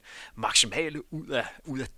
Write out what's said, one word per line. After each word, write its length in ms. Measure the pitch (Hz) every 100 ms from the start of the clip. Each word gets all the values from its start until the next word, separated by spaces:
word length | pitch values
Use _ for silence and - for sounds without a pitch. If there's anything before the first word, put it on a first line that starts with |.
| - - - -
maksimale 800 | 110 - 110 127 160 151 -
ud 140 | 156 -
af, 180 | 131 - - -
ud 140 | 131
af 80 | 123